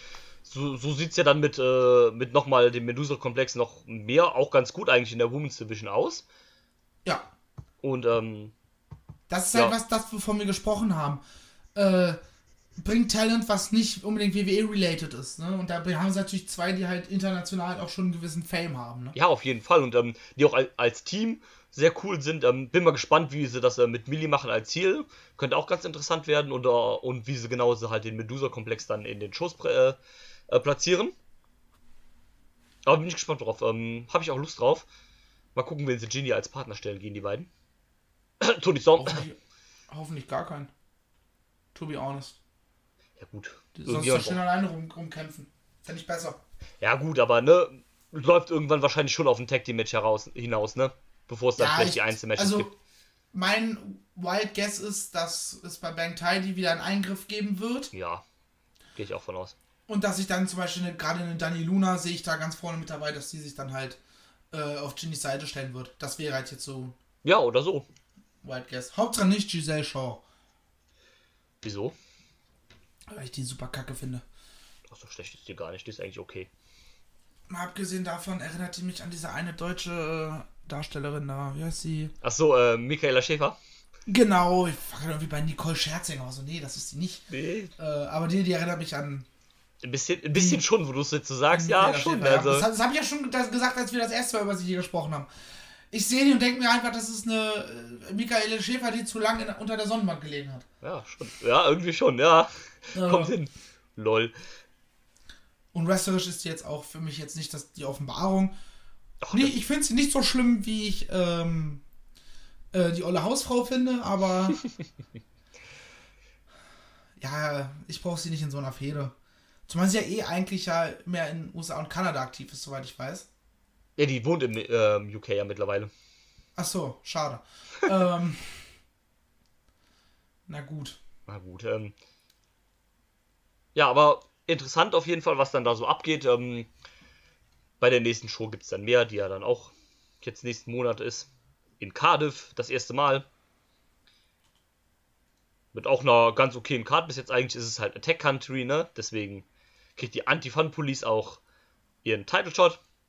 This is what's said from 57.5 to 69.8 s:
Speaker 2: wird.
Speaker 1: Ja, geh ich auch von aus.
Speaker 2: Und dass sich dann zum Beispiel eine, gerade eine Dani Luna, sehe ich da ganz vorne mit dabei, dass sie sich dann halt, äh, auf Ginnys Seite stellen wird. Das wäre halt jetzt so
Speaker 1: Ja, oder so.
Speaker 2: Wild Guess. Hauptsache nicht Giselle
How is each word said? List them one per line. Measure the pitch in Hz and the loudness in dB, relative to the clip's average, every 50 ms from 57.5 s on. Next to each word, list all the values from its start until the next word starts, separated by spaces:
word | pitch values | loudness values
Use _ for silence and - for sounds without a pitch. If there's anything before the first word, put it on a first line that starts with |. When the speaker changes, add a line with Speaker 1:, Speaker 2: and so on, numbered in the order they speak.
| 196 180 | -2 -4
Speaker 2:
wird. | 220 233 247 277 277 - - | -2 -4 -4 -4 -6 -10 -10
Speaker 1:
Ja, | 92 90 85 85 87 - _ _ _ _ _ _ _ _ _ _ _ _ _ _ | -8 -6 -6 -6 -6 -8 _ _ _ _ _ _ _ _ _ _ _ _ _ _
geh | - 104 | -12 -10
ich | 95 95 | -8 -8
auch | - - | -10 -10
von | - 92 | -10 -10
aus. | 90 92 - - _ _ _ _ _ _ | -10 -10 -12 -14 _ _ _ _ _ _
Speaker 2:
Und | - 214 202 196 | -4 -4 0 0
dass | 196 180 | 0 0
sich | 190 190 | -2 -2
dann | - 185 180 190 185 | -2 0 0 0 -2
zum | - 185 | -2 -4
Beispiel | 180 175 - 180 180 | -4 -4 -4 -4 -6
eine, | 175 165 | -6 -6
gerade | 160 - 156 170 175 | -4 -4 -4 -2 -2
eine | 175 170 165 | -4 -6 -6
Dani | 165 165 160 170 165 165 | -4 -4 -4 -4 -4 -2
Luna, | 170 190 196 190 185 185 175 | 0 2 2 2 2 0 0
sehe | 170 170 175 | -2 -4 -6
ich | 165 - | -6 -4
da | 170 160 | -4 -4
ganz | 156 160 165 160 | -4 -4 -6 -8
vorne | - - 170 165 160 | -8 -10 -10 -8 -8
mit | 160 156 | -10 -10
dabei, | 160 147 151 147 147 | -10 -8 -6 -6 -6
dass | 147 143 - | -8 -10 -12
sie | - 156 | -12 -12
sich | 147 147 139 | -14 -14 -12
dann | - 139 131 131 | -10 -10 -8 -8
halt, | 135 135 127 - - _ _ _ _ _ _ _ _ _ _ - | -8 -8 -10 -12 -16 _ _ _ _ _ _ _ _ _ _ -8
äh, | 156 151 147 147 143 | -6 -6 -6 -6 -6
auf | 147 143 - | -8 -10 -10
Ginnys | - - 165 156 135 | -10 -10 -8 -8 -6
Seite | - 143 135 139 147 | -4 -4 -4 -4 -6
stellen | - - 143 131 131 123 | -8 -10 -10 -10 -10 -10
wird. | 127 123 - - _ | -12 -12 -14 -12 _
Das | - 131 - - | -10 -10 -8 -6
wäre | 151 147 135 | -6 -4 -4
halt | 131 127 - | -4 -6 -8
jetzt | 139 123 - | -12 -14 -12
so | 139 135 131 127 127 123 _ _ _ _ _ _ | -12 -10 -10 -10 -12 -14 _ _ _ _ _ _
Speaker 1:
Ja, | 143 185 202 | 4 6 6
oder | 139 120 117 127 143 | 6 4 2 2 2
so. | 180 196 143 - - _ _ _ _ _ - _ _ _ _ - | 2 -2 -2 -6 -8 _ _ _ _ _ -20 _ _ _ _ -14
Speaker 2:
Wild | 127 131 127 127 - | -12 -10 -10 -10 -10
Guess. | 131 127 - - - | -10 -10 -10 -8 -2
Hauptsache | 196 226 233 - 226 196 | -2 0 0 2 2 4
nicht | 185 202 208 202 - | 4 4 4 2 -2
Giselle | - 170 147 151 156 151 | -4 -4 -2 -2 -2 -2